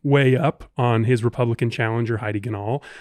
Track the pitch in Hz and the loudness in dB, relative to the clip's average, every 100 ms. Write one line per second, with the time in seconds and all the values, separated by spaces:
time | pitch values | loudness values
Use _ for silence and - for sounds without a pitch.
0 | 143 139 131 123 139 - - - 120 117 | 0 4 4 4 0 -4 -8 -2 2 2
1 | 113 120 117 - 120 117 117 - 113 117 | 2 2 0 0 -2 0 -2 -2 -2 -2
2 | 117 110 107 104 113 101 104 139 - - | -2 -4 -4 -6 -6 -6 -4 -6 -8 -20